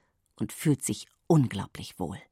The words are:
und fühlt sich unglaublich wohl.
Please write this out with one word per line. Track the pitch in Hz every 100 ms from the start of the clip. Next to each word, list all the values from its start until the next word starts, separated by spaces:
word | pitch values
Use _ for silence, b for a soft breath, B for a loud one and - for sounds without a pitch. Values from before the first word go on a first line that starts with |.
| b b b -
und | -
fühlt | - 160 139
sich | - 104 - _ -
unglaublich | 165 123 98 - - - -
wohl. | 85 98 -